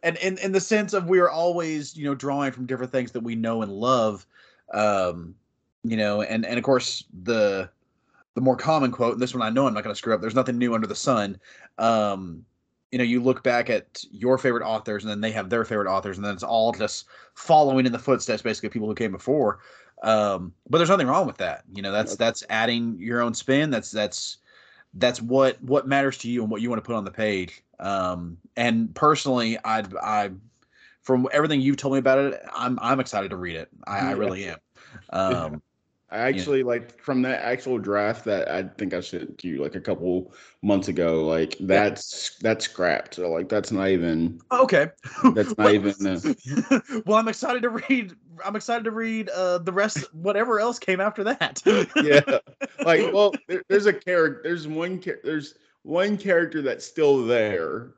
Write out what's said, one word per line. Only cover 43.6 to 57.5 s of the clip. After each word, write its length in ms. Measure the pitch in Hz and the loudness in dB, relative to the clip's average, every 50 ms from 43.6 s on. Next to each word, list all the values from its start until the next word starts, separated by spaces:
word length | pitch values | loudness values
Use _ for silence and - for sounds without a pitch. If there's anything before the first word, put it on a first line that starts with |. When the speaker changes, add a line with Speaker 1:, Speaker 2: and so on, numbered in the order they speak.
| - - | -2 -2
Speaker 2:
not 160 | 117 98 95 | -2 0 2
even 540 | 95 95 90 85 85 80 80 82 85 82 - _ _ | 2 2 2 2 0 0 0 0 -2 -2 -6 _ _
Speaker 1:
Okay. 380 | - 247 262 262 190 151 147 165 - _ - - - - - 254 - | 4 4 4 6 6 2 2 2 -4 _ -18 -16 -10 4 4 6 6
Speaker 2:
that's 240 | 220 - - 107 | 6 0 0 2
not 0 | - | 4
Speaker 1:
Well, 140 | 107 107 104 | 6 6 6
Speaker 2:
even, 340 | - - 101 98 196 98 | 6 4 0 -2 -2 -2
uh 720 | 98 92 85 90 311 269 - - 127 143 226 220 - 269 233 - - 277 220 | -2 -2 -2 -2 -4 -4 -4 -6 -6 -4 -4 0 0 0 -2 0 -4 -8 -6
Speaker 1:
<laughs> 60 | 220 | -2
well, 120 | 170 214 | 2 2
I'm 120 | 220 226 220 | 2 2 0
excited 320 | 214 - - 294 247 247 | -4 -4 -4 -4 -2 -2
to 80 | 226 233 | -2 -2
read, 420 | 226 226 - - 269 247 220 185 170 _ _ - - 165 - | -4 -4 -2 0 -2 -2 -2 -6 -14 _ _ -20 -20 -10 -10
I'm 140 | 196 208 | -6 -6
excited 260 | 214 208 - 233 240 220 | -6 -4 -2 -4 -2 -2
to 80 | 226 | -4
read, 380 | 214 226 226 226 220 220 214 180 | -4 -4 -4 -4 -4 -4 -6 -6
uh, 300 | - 180 185 180 180 180 | -4 -2 0 0 0 0
the 120 | 170 185 | -2 -2
rest, 420 | 180 190 202 220 - 151 135 - - | 0 0 0 0 -2 -6 -8 -10 -12
whatever 460 | 160 170 196 202 196 226 254 226 208 | -6 -4 -2 0 0 2 2 2 2
else 200 | 214 240 240 - | 2 0 -2 -4
came 200 | - - 190 180 | -2 -2 0 0
after 240 | 196 214 208 - 196 | 0 -2 -2 -2 -4
that. 380 | 214 269 - 165 139 135 - - | -4 -2 -2 -2 -4 -4 0 2
<laughs> 300 | 190 214 202 180 - - 208 - | 4 4 4 2 0 0 0 4
Speaker 2:
Yeah. 360 | 147 143 - 285 - 269 - - - - _ 269 262 - - 285 | 8 8 8 8 6 0 0 -2 -4 -10 _ -10 -10 -6 -2 2
Like, 300 | 165 165 170 - 247 - | 4 4 4 4 4 4
well, 200 | 196 208 202 - - _ | 4 4 4 4 0 _
there, 160 | - 175 185 - _ | -6 -6 -6 -2 _
there's 160 | 190 202 202 | 2 4 4
a 80 | 208 185 | 4 2
charac-, 500 | - - 180 180 175 160 156 139 - - | 2 -2 0 2 4 4 2 0 -4 -4
there's 240 | 160 175 175 151 | -4 -4 -4 -4
one 320 | 151 156 156 170 180 185 180 | -6 -4 -4 -4 -4 -4 -6
char-, 220 | - 180 160 - - | -6 -8 -10 -6 -6
there's 320 | 139 156 156 143 143 - _ _ _ _ _ _ | -4 -4 -4 -6 -8 -18 _ _ _ _ _ _
one 340 | - 147 175 190 208 208 | -2 0 0 2 2 0
character 440 | 196 - 196 185 170 175 202 160 156 | -2 0 2 2 2 2 2 -2 -2
that's 220 | 143 131 113 - - | -2 -2 -4 -4 -8
still 420 | - - - 156 143 139 135 120 | -12 -2 2 6 6 6 6 4
there 640 | 113 120 117 110 107 | 4 4 4 4 2